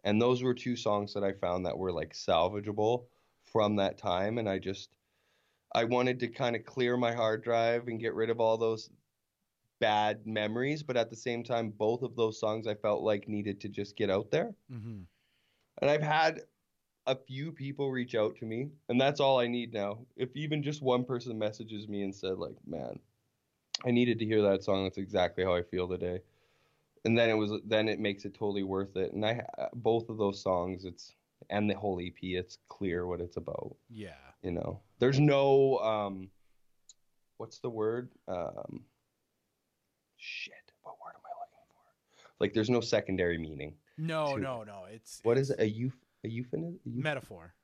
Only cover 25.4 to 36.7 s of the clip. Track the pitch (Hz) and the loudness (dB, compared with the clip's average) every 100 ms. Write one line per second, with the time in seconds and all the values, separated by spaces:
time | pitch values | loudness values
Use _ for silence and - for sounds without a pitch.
25.4 | 92 90 87 92 90 90 87 92 - _ | 2 2 0 -4 -2 -2 -4 -6 -10 _
26.4 | _ _ _ _ _ _ 110 117 117 107 | _ _ _ _ _ _ 2 4 6 4
27.4 | 104 107 104 110 110 101 104 98 101 - | 2 -2 0 2 2 0 -2 -4 -8 -4
28.4 | 104 101 95 95 98 95 92 101 107 120 | -2 -2 0 -2 -2 -2 -2 0 0 0
29.4 | - - - 123 113 117 113 - 101 98 | -6 -6 -6 -2 0 0 -2 -2 0 0
30.4 | 95 92 87 92 95 87 - _ _ _ | 0 0 0 -6 -10 -14 -20 _ _ _
31.4 | - 101 104 101 101 92 90 - 92 90 | -4 0 0 0 -2 -4 -6 -8 -4 -4
32.4 | 90 - _ - 98 87 90 85 87 - | -6 -14 _ -6 -4 -2 -4 -6 -6 -8
33.4 | 82 - - - _ 113 98 71 67 _ | -8 -8 -10 -14 _ -16 -14 -16 -20 _
34.4 | 95 85 80 98 _ _ 127 135 147 139 | -6 -4 -6 -8 _ _ 4 6 6 6
35.4 | 139 139 135 123 110 107 101 95 95 _ | 8 8 6 4 2 0 -2 -6 -12 _
36.4 | _ _ _ | _ _ _